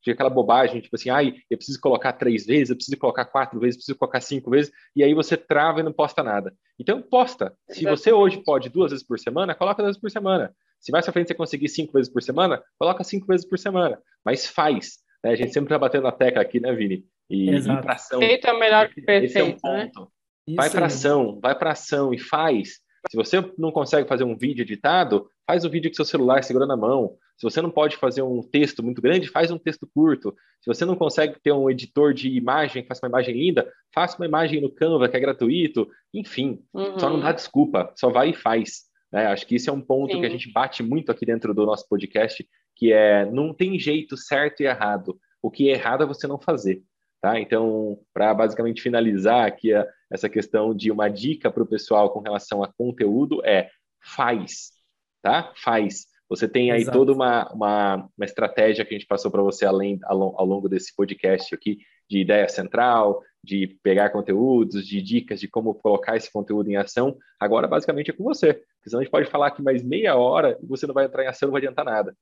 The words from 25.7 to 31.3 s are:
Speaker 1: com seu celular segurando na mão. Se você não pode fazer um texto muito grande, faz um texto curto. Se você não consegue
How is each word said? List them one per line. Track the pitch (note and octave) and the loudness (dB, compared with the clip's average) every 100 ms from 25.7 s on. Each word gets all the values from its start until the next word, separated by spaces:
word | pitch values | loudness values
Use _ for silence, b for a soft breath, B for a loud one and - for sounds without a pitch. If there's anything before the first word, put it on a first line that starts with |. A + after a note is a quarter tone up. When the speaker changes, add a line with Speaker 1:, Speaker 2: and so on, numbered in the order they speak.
| D#3+ D#3 | -4 -4
Speaker 1:
com | D#3 | -4
seu | D3+ | -2
celular | D#3 B2+ C3+ | 0 2 2
segurando | C3 B2 C#3+ | 2 0 0
na | B2+ | 0
mão. | A2 C3+ G#2 - _ _ | 0 0 -2 -6 _ _
Se | A2+ | -4
você | D#3+ | -2
não | E3 | -2
pode | D#3+ D3+ D3 | 0 0 0
fazer | C3 C3 | -2 -2
um | C3 B2 | -4 -4
texto | - C#3+ D3+ - | -2 0 0 -2
muito | A#2 B2+ | -6 0
grande, | B2 F#3 D3 | 2 2 0
faz | - E3+ | -2 -2
um | E3+ | -2
texto | E3 D3+ - D3 | -8 -8 -6 2
curto. | D#3 C3 G2+ - _ _ | 2 2 -4 -10 _ _
Se | - | -4
você | A2+ | -2
não | F3 F3+ | 0 0
consegue | D#3 - D3+ | 0 2 0